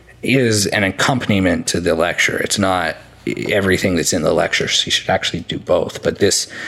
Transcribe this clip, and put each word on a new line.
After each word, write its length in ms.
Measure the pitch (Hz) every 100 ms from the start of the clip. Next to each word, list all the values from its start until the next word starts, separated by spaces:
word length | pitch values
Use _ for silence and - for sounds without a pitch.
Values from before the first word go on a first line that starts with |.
| - -
is 440 | - 131 120 107 98
an 160 | 107
accompaniment 840 | 98 - - 127 - 101 92 82 82
to 140 | 90
the 140 | 85 80
lecture. 420 | 85 80 - -
It's 200 | - -
not 380 | 95 92 80 - - - - - -
everything 460 | 104 98 92 101 85
that's 160 | 76
in 100 | 90
the 100 | 78
lecture, 360 | 82 85 - -
so 160 | - -
you 60 |
should 180 | - -
actually 300 | - - 85
do 180 | - 73
both. 440 | - 87 - -
But 140 | - 78
this, 260 | 101 - - -